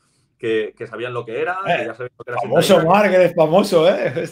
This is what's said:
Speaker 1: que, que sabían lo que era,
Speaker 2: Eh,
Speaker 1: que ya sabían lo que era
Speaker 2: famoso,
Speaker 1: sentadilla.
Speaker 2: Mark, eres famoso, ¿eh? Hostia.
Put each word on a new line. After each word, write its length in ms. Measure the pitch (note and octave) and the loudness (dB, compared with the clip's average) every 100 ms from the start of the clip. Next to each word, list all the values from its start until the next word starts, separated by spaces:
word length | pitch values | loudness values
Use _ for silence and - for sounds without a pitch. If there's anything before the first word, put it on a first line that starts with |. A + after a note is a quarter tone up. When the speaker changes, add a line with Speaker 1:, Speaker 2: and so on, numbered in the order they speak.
| _ _ _ - | _ _ _ -8
Speaker 1:
que, 360 | A#2 A2 G#2 - | -4 -2 -4 -10
que 100 | A#2 | -14
sabían 260 | A2 B2 | -10 -10
lo 120 | B2 | -10
que 160 | A#2 A#2+ | -8 -6
era, 160 | D#3+ F#3 F#3+ | -6 -6 -4
Speaker 2:
Eh, 120 | E3+ | -4
Speaker 1:
que 80 | - | -4
ya 80 | |
sabían 180 | - B2 - | -10 -14 -16
lo 60 | |
que 60 | - | -10
era 100 | A#2+ | -8
Speaker 2:
famoso, 220 | - C#3+ | 0 0
Speaker 1:
sentadilla. 300 | E3 F3+ D#3+ | 4 4 4
Speaker 2:
Mark, 200 | G3 G3+ | 2 4
eres 200 | F#3 E3+ | 4 2
famoso, 540 | E3+ D#3 F3+ - E3+ E3 | 2 2 2 2 2 2
¿eh? 180 | G#3+ E3+ | 2 -2
Hostia. 140 | D3 E3+ | -6 -10